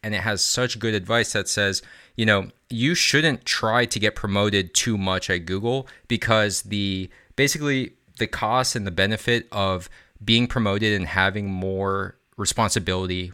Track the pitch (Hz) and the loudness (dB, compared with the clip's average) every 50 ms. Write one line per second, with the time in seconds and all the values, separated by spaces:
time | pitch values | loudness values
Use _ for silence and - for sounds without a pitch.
0 | - 107 107 95 98 113 104 95 - - - 123 127 120 - 110 110 113 107 101 | -8 -6 -4 -2 -2 -2 -2 0 0 -2 0 0 -2 -2 -2 -4 -2 -2 -2 -2
1 | 90 95 117 117 107 - - 104 95 - - 104 101 98 95 - - - - - | -2 0 0 0 0 0 0 -2 -2 -2 0 0 0 0 0 -2 -6 -10 -18 -20
2 | - _ _ - 113 110 104 98 98 107 - _ _ _ 123 113 123 151 175 - | -20 _ _ 0 2 4 4 4 2 -2 -10 _ _ _ -2 0 0 2 2 2
3 | - - - 147 160 160 131 - - - - - - 110 113 120 120 - - 107 | 2 2 4 4 4 2 0 0 -2 -2 -2 0 0 2 2 2 2 0 0 0
4 | 107 104 - - - 101 98 101 104 104 101 98 92 85 - - - 123 110 101 | 0 0 0 -2 -4 0 2 2 2 4 2 2 0 0 0 0 0 2 0 0
5 | 95 95 92 92 - - 92 87 82 87 92 98 107 120 127 135 127 - - - | 0 0 -2 -2 0 -2 -2 -2 -2 -4 -4 -2 -2 -2 -2 -2 -4 -8 -16 -20
6 | _ - 120 - - 113 113 110 107 104 92 - - 104 104 101 101 98 95 95 | _ -4 -4 -2 2 2 4 4 4 2 0 -4 -4 -4 -4 -2 -2 -2 -2 -2
7 | 92 - - - _ _ - - 143 139 - 151 147 143 139 131 123 - - _ | -4 -8 -12 -20 _ _ -2 0 0 0 0 0 0 0 0 0 -2 -4 -8 _
8 | _ _ _ - 113 - - - 113 110 120 127 127 - - 123 101 95 85 98 | _ _ _ -6 -4 -4 -2 -4 -2 0 2 2 2 0 -2 -4 -4 -4 0 0
9 | 98 101 110 104 - 123 120 117 - - - 104 98 95 92 90 87 - - - | 0 0 0 -2 0 0 0 0 0 -4 -4 -2 0 0 -2 -2 -6 -10 -18 -20
10 | - _ _ - 101 110 113 117 120 120 - 127 110 101 98 104 110 107 104 98 | -20 _ _ -6 2 4 4 4 4 2 0 0 0 0 0 2 2 2 2 2
11 | 90 78 - 95 95 98 95 107 101 98 95 92 95 95 95 95 98 98 98 98 | 0 0 2 2 2 2 2 -2 -4 -4 -4 -4 -2 -2 -2 -2 -2 -2 -2 -2
12 | 98 95 - _ _ _ _ - 101 - - - 113 98 - 110 85 90 92 92 | -4 -6 -10 _ _ _ _ -4 -4 -2 0 2 2 2 2 0 0 0 -2 -2
13 | 92 90 90 92 90 92 | -2 -2 -4 -4 -6 -8